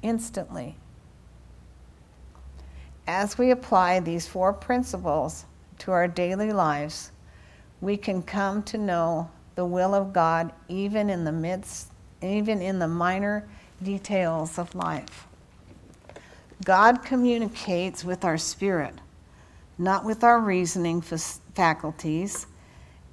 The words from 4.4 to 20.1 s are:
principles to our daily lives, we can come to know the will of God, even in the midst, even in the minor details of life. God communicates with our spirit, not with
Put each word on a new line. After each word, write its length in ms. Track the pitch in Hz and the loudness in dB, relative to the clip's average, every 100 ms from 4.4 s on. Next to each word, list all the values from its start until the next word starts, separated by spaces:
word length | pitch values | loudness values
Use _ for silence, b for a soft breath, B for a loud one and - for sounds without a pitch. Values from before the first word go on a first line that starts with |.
| 185 | 0
principles 920 | 202 - 247 247 185 180 151 143 - - - - - | 0 -2 -2 0 -4 0 0 0 -6 -18 -20 -20 -14
to 120 | - | 0
our 160 | 180 175 | 2 2
daily 440 | 170 180 190 214 | 2 0 0 0
lives, 600 | 208 160 147 147 - - - b b b b b - | 2 2 2 -4 -8 -14 -20 b b b b b -8
we 160 | 190 202 | -4 -2
can 280 | 208 185 | -2 -4
come 400 | 170 208 196 202 | -4 -2 -2 -2
to 140 | 208 220 | -4 -4
know 500 | 208 175 165 165 165 - - - | -2 0 0 0 -4 -12 -14 -6
the 100 | 180 | -2
will 280 | 180 185 | 0 2
of 200 | 196 196 | 2 0
God, 380 | 190 165 165 165 - - | 2 4 2 -2 -8 -10
even 420 | 185 202 214 208 | -4 -2 0 0
in 140 | 185 | 0
the 80 | 160 | -2
midst, 580 | 165 160 185 - - - - - - | -2 -4 -6 -8 -14 -16 -20 -20 -10
even 400 | 180 208 208 208 | -4 -2 0 0
in 180 | 185 190 | 0 0
the 80 | 165 | 0
minor 600 | 170 175 185 202 208 208 B B B | 0 0 0 -2 -4 -6 B B B
details 760 | 185 196 196 202 175 165 156 - | -6 -6 -2 0 0 0 -4 -6
of 160 | 170 | -8
life. 540 | 180 170 156 - - - - - - - - - - - B B B B B 185 | -6 -4 -4 -8 -18 -20 -20 -20 -20 -20 -20 -20 -20 -20 B B B B B 2
God 380 | 190 220 254 | 8 8 6
communicates 1000 | - 262 247 240 220 233 - 180 185 175 | 2 2 2 2 -2 -6 -2 -2 -2 -6
with 200 | 175 180 | -6 -2
our 140 | 185 160 | 0 0
spirit, 580 | 160 - 196 180 139 - - - b b b b b - | -2 -2 0 0 -2 -8 -20 -20 b b b b b -4
not 280 | 180 190 | 0 0
with 180 | 208 | 0